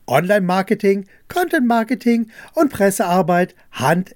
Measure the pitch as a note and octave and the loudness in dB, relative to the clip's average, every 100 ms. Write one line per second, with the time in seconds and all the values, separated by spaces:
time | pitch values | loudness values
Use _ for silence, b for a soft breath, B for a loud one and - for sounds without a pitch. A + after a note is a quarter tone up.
0 | - C3 F3+ G#3 F3+ F#3 F#3+ G#3+ G3 G3+ | -2 0 2 0 2 0 0 0 0 -2
1 | F#3+ b b F4 F4+ D#4+ A#3+ A#3 A3+ B3+ | -4 b b -4 -2 0 0 0 -2 -2
2 | A#3+ A#3 A3 B B D#4 D#4 - G3 G3 | 0 0 -2 B B -2 -2 0 0 0
3 | F#3 F3+ E3+ F3 F3+ - b - C3 F3 | 0 0 2 0 -2 -6 b -4 0 0
4 | F#3 | -2